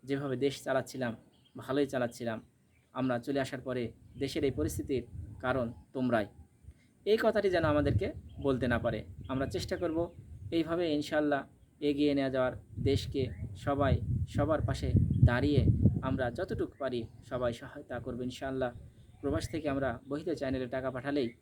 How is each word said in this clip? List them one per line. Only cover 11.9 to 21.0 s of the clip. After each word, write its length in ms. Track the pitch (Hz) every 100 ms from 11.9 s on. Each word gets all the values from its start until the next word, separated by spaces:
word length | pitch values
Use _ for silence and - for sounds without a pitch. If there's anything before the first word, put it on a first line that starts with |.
| 143 147
নিয়ে 160 | 139 135
যাওয়ার, 200 | 131 127 127 - - 135
দেশকে 340 | 135 - 143 131 - - -
সবাই 300 | - 143 139 127 - - -
সবার 280 | - 147 156 -
পাশে 220 | - 156 - - -
দাঁড়িয়ে 380 | 123 120 143 143 - - - -
আমরা 240 | 131 135 123
যতটুকু 440 | 120 185 226 170 -
পারি 220 | 135 123 113 - -
সবাই 240 | 127 123
সহায়তা 420 | 117 127 - 147 123
করব 180 | 120 120
ইনশাআল্লাহ। 480 | 123 123 139 131 123 120 - - - -
প্রবাস 260 | 143 151 -
থেকে 160 | 165 143
আমরা 220 | 139 135 120 -
বহিত 200 | 143 165 151
চ্যানেলে 300 | 135 135 127
টাকা 200 | 131 131
পাঠালেই 380 | 127